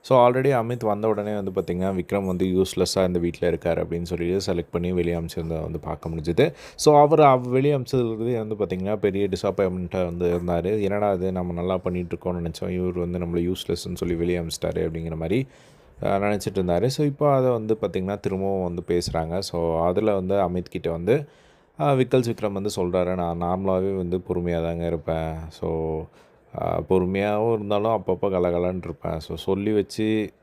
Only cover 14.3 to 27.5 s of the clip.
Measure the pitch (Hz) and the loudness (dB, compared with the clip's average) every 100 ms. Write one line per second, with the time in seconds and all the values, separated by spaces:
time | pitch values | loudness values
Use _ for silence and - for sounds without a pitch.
14.3 | 90 82 - 82 82 85 82 82 80 82 | -2 -4 -4 -4 -2 -4 -4 -8 -6 -2
15.3 | 113 135 - - - - - 101 98 101 | -2 -2 -12 -20 -20 -20 -6 -2 0 0
16.3 | 104 107 98 90 87 120 139 147 139 147 | -2 -2 -2 2 2 2 0 -2 2 2
17.3 | 135 127 120 110 110 101 92 92 101 98 | 4 2 0 0 -2 0 -2 -4 -4 -4
18.3 | 92 98 98 90 87 85 90 - 85 80 | -2 -2 -2 -2 -4 -2 -2 0 -4 -2
19.3 | 87 98 85 82 82 85 90 107 98 92 | -4 -4 -2 0 2 2 2 2 0 0
20.3 | 101 90 90 87 92 85 82 87 139 147 | 0 2 -2 -4 -6 -6 -4 0 0 0
21.3 | - - _ _ - 147 135 120 131 117 | -18 -20 _ _ -4 0 2 4 2 2
22.3 | 113 107 98 101 101 90 90 90 92 85 | -2 -2 -2 -4 -2 0 2 0 0 -2
23.3 | 85 87 92 95 92 95 95 90 90 90 | -2 -2 0 2 0 0 -2 -2 -4 -2
24.3 | 90 87 85 82 85 85 82 76 82 80 | -2 0 0 -2 -2 -2 -4 -2 -2 -2
25.3 | 80 80 - 85 82 80 78 80 - - | -6 -12 -8 -4 -2 -2 -4 -8 -18 -20
26.3 | _ _ - 82 85 80 92 90 98 101 | _ _ -6 -4 -4 2 2 2 0 0
27.3 | 104 113 | 0 0